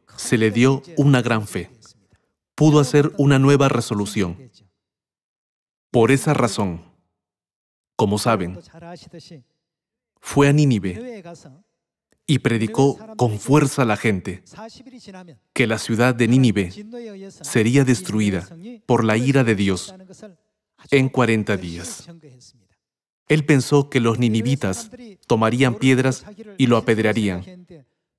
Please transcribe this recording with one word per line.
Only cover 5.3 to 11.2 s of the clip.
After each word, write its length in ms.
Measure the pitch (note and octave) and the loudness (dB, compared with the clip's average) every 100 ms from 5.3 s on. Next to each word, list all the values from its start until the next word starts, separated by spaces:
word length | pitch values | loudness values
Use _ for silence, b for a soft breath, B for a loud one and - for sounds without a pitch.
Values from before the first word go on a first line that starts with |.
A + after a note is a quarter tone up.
| _ _ _ _ _ _ | _ _ _ _ _ _
Por 200 | A#2 A2+ | 2 2
esa 220 | C3+ D#3 | 2 0
razón, 520 | C#3 A#2+ - G2 E2 - _ _ _ _ _ _ _ _ _ _ - | -2 -2 -2 -6 -8 -14 _ _ _ _ _ _ _ _ _ _ -4
como 220 | G#2 G#2 | -2 0
saben, 420 | A#2 G#2+ F2+ F#2+ - E3 E3+ F3 - E3+ - D#3 _ _ _ _ _ _ _ _ | -2 -2 -4 -12 -20 -20 -20 -20 -20 -20 -20 -20 _ _ _ _ _ _ _ _
fue 260 | - C#3 C#3+ | -4 2 4
a 60 | |
Nínive 720 | D3 C#3+ A2 F#2+ A2 B3+ A3 | 4 2 0 -4 -8 -14 -16